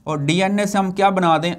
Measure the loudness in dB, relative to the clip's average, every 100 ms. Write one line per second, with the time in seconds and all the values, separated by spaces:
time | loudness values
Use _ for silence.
0 | -8 -4 -2 0 0 0 -2 -2 -2 0
1 | 0 2 2 2 0